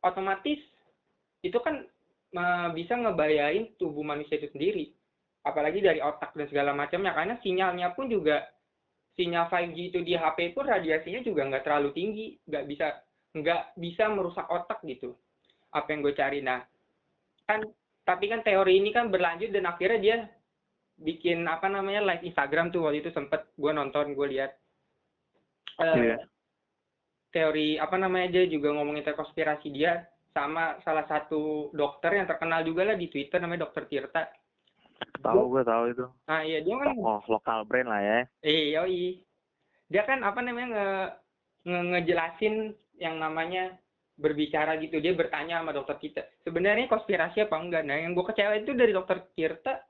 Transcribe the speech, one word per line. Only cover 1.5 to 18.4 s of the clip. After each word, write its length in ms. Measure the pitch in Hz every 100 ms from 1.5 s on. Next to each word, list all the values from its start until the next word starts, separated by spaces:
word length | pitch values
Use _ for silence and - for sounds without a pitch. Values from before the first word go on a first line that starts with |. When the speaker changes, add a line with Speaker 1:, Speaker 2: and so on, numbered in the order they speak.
| 226
Speaker 1:
kan, 240 | 277 294 - _ _ _ _ 175
eh, 320 | 180 175 175 165
bisa 240 | 170 240
ngebayain 720 | 233 175 151 151 147 185 226 _
tubuh 240 | 175 147
manusia 320 | 151 147 147 151
itu 160 | 143
sendiri. 400 | 135 170 208 147 _ _ _ _ _ 147
Apalagi 320 | 147 151 185
dari 240 | 196 156
otak 320 | 143 - - 156
dan 160 | 147
segala 240 | 143 143 143
macamnya. 400 | 147 175 196 147
Karena 240 | 175 240
sinyalnya 560 | 202 180 190 180 180 175
pun 160 | 269
juga, 320 | 214 151 147 - _ _ _ _ _ _ -
sinyal 320 | 175 170 170
five 240 | 180 170
G 160 | 160 175
itu 160 | 180
di 160 | 170 170
H 160 | 160 160
P 160 | 175
pun 160 | 175 277
radiasinya 560 | 202 160 160 - 214
juga 240 | 240 147 139
nggak 160 | 135
terlalu 320 | 147 147 143 151
tinggi. 400 | 196 214 220 -
Nggak 220 | - 151 143
bisa, 200 | 143 156 - _ _ _ 160
nggak 220 | 156 170 - -
bisa 240 | 170 170 214
merusak 400 | 208 175 175 175
otak 320 | 175 175 220
gitu. 320 | 156 123 127 120 _ _ _ _ _
Apa 240 | - - 151
yang 80 |
gue 80 | 143
cari. 280 | 143 139 143
Nah, 160 | 131 127 - _ _ _ _ _ _ _ -
kan, 160 | 214 214 _ _ _
tapi 240 | - 180 202
kan 160 | 226